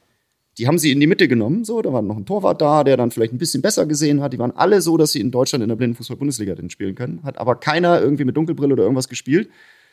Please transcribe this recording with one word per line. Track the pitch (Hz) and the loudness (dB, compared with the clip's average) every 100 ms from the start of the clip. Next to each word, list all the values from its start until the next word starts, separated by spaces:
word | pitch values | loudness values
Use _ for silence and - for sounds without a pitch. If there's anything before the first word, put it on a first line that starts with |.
| _ _ _ _ _ - | _ _ _ _ _ -6
die | 120 | 0
haben | 170 | 0
sie | 147 | 2
in | 139 | 2
die | 151 | 2
Mitte | 202 151 | 4 4
genommen, | 120 107 202 | 2 0 -2
so, | 214 226 | -2 -4
da | 214 | -2
war | 123 | -2
noch | 104 107 | -4 -6
ein | 98 | -6
Torwart | 202 107 87 | -2 0 2
da, | 147 151 | 2 4
der | 135 123 | 4 2
dann | 120 | 2
vielleicht | 117 113 | -2 -2
ein | 123 | -2
bisschen | 165 131 | -4 -2
besser | 196 196 160 | 0 0 0
gesehen | 147 151 147 | 0 0 0
hat. | 139 | -2
Die | 120 | -4
waren | 120 | -4
alle | - 175 202 | 0 2 2
so, | 165 165 | 4 2
dass | 151 | 2
sie | 139 | 0
in | 117 | -2
Deutschland | 123 135 139 | 0 0 0
in | 110 | -2
der | |
Blindenfußball-Bundesliga | 110 123 117 120 110 143 120 101 | -2 -2 -4 -10 -6 -6 -4 -6
denn | 85 87 | -8 -10
spielen | - 98 | -10 -10
können. | 95 127 170 | -8 -10 -10
Hat | 143 - | -10 -4
aber | 127 120 | -2 0
keiner | 156 160 175 175 | 0 2 4 4
irgendwie | 135 147 | 2 0
mit | 127 147 | 0 0
Dunkelbrille | 165 143 143 | -2 0 0
oder | 123 | 2
irgendwas | 98 131 131 | 2 0 -4
gespielt. | 120 - 160 220 _ _ _ _ | -8 -2 0 -2 _ _ _ _